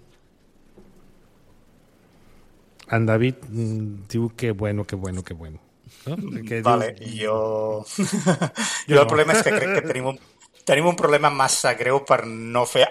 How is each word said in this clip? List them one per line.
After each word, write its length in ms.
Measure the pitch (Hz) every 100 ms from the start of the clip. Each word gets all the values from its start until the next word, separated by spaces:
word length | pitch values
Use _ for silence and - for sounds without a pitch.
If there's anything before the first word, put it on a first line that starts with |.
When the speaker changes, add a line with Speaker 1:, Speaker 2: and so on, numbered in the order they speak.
| - _ _ _ _ _ _ - - - - _ _ _ _ _ _ _ _ _ _ _ _ - - _ _ _ -
Speaker 1:
En 140 | 113 113
David, 320 | 110 127 127 127
mm, 560 | 113 113 110 107 101 98
diu 220 | 117 113 -
que 160 | 120
bueno, 320 | 98 104 104
que 120 | 101 95
bueno, 280 | 95 92
que 80 | 90
bueno. 240 | 85 80 78 _ _ - -
No? 120 | - 170 208 117
Que 160 | 113 113
Speaker 2:
Vale, 320 | 117 117 110
Speaker 1:
diu 240 | - 113 110
Speaker 2:
jo, 600 | 107 110 110 110 110 107
<laughs> 40 | 107
Speaker 1:
Jo 1040 | - 185 - 151 160 165 - 214 - -
Speaker 2:
jo 80 | 143
el 0 |
Speaker 1:
no. 80 | 143
Speaker 2:
problema 240 | 151 151
és 100 | -
que 100 | -
crec 180 | 208 180 196
que 80 | 156
Speaker 1:
<laughs> 60 |
Speaker 2:
tenim 180 | 127 131
un, 60 | 131 - _ _ _ -
tenim 240 | 143 170
un 60 | 175
problema 340 | 160 147 147
massa 400 | 143 131 - 139 120
greu 220 | 123 135
per 220 | 135 127 113
no 400 | 113 113 120 120
fer 160 | 131 127